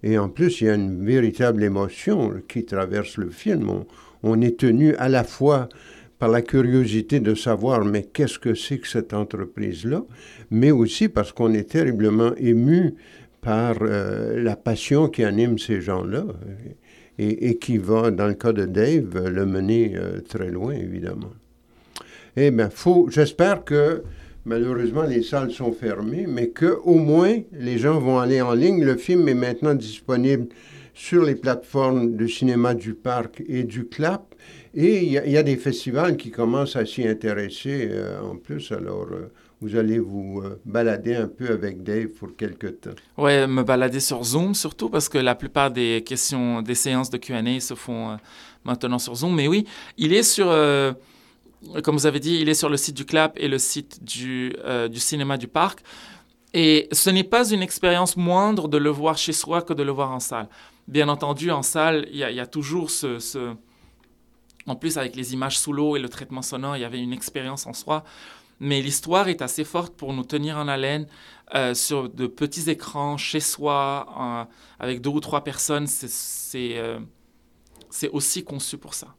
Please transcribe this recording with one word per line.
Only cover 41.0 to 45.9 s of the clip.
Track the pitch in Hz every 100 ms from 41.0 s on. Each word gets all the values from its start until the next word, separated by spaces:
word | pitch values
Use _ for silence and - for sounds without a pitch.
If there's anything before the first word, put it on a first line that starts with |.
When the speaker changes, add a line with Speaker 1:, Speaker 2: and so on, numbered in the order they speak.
| 113 120
Speaker 1:
un | 104
peu | - 127
avec | 110 104 92
Dave | 92 107 110
pour | - 101 -
quelque | 104 - 101
temps. | - - - _ -
Speaker 2:
Ouais, | 143 143 135
me | 131
balader | 120 127 127 131
sur | 135 127
Zoom | 120 135 185
surtout, | 196 156 - 226
parce | 214 147
que | 143
la | 127 120
plupart | 135 - 139
des | 123 120